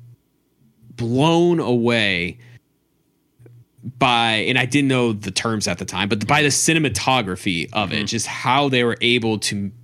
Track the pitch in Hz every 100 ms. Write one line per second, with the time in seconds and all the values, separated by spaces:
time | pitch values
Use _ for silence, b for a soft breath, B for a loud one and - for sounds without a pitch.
0 | - - _ _ _ _ _ _ - -
1 | 117 127 156 165 175 170 117 123 117 117
2 | 104 90 87 - B B _ _ _ _
3 | _ _ _ _ - - _ _ - -
4 | 135 120 117 110 92 127 127 143 135 131
5 | 120 104 101 - 117 110 98 87 90 90
6 | 101 107 104 143 147 127 - 160 143 107
7 | - 131 98 92 107 85 76 - 95 76
8 | - 113 - - - 131 143 127 120 110
9 | 117 120 113 107 - 104 101 -